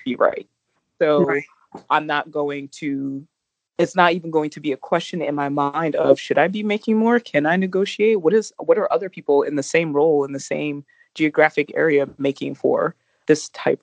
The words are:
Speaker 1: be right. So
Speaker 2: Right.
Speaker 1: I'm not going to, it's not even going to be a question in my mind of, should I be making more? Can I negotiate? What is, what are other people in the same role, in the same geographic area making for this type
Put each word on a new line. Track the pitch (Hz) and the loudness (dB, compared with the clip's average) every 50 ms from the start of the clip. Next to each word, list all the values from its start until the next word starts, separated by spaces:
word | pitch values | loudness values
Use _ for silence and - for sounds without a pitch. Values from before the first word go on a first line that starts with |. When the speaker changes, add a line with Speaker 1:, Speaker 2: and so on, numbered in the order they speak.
| - | -8
Speaker 1:
be | 127 120 | -6 0
right. | - - - - - - _ _ _ _ _ _ _ _ _ _ _ | 2 2 2 2 -2 -12 _ _ _ _ _ _ _ _ _ _ _
So | 170 151 151 147 143 | 2 2 4 4 2
Speaker 2:
Right. | 139 139 143 143 _ _ _ _ _ - - - _ | 2 0 -4 -4 _ _ _ _ _ -20 -20 -4 _
Speaker 1:
I'm | 147 151 151 | 0 0 0
not | 151 147 147 143 160 | -2 -4 -4 -4 -4
going | 151 151 147 143 143 143 139 139 - - | -6 -4 -4 -4 -6 -8 -10 -14 -14 -8
to, | 165 147 139 139 139 139 135 135 156 _ _ _ _ _ _ _ _ _ _ - | -6 -6 -4 -4 -4 -6 -8 -10 -12 _ _ _ _ _ _ _ _ _ _ -2
it's | 170 170 - | -2 0 2
not | 190 175 170 170 | 2 2 2 2
even | 185 165 165 | 0 -4 -2
going | 156 156 151 151 | -2 -2 -2 -2
to | - 165 | -8 -6
be | 143 151 | -4 -4
a | 131 | -6
question | - - - 180 170 - - - 175 | -6 -4 -4 -2 -2 -2 -4 -6 -4
in | 147 143 147 | -4 -2 -2
my | 147 143 139 | -2 -4 -2
mind | 143 147 143 143 143 156 165 156 143 | -2 -2 -2 -2 -2 -2 -4 -2 -2
of, | 143 - 139 135 - | 0 4 4 2 2
should | - - - | 2 -2 2
I | 139 151 | 2 2
be | 185 190 214 | 2 0 -4
making | 208 208 202 208 - - 220 | -2 -2 -2 -2 0 0 0
more? | 220 226 233 240 240 | 2 4 4 2 2
Can | 233 - - 147 147 | 0 0 -2 0 2
I | 156 170 | 2 2
negotiate? | 185 190 185 185 190 202 196 - - 208 220 220 202 | 2 0 0 0 -2 -2 -2 0 0 2 2 2 4
What | 165 160 196 | 2 4 2
is, | 220 214 - _ - | 2 0 -2 _ -8
what | - 156 165 | 0 2 2
are | 214 190 - - | 2 2 0 0
other | 196 196 190 | -2 -2 -6
people | - 180 - - 143 143 | -12 -10 -2 2 2 2
in | - 139 147 | 2 0 -2
the | 143 131 | -4 -4
same | - - 170 170 160 143 | 0 0 0 0 2 0
role, | 143 151 165 156 143 139 | 2 2 4 4 2 0
in | 139 139 | -2 -6
the | 139 | -10
same | - - 151 151 147 147 143 143 139 _ _ _ _ _ _ | -8 -6 -6 -6 -4 -6 -6 -8 -12 _ _ _ _ _ _
geographic | - 156 151 147 - 151 151 - - 143 - - | -2 -2 0 2 2 2 2 2 -2 -4 -2 -2
area | - 151 165 147 143 139 135 - | 0 2 2 2 2 0 0 -6
making | - 139 139 139 - 143 143 143 | -4 -4 -4 -4 -4 -8 -8 -8
for | - - 135 123 - - 165 - _ _ _ _ _ _ | -2 -2 0 0 0 -2 -2 -6 _ _ _ _ _ _
this | - 156 147 - - | 0 0 0 0 -12
type | - - - 143 135 - | -14 -4 -2 -2 -2 0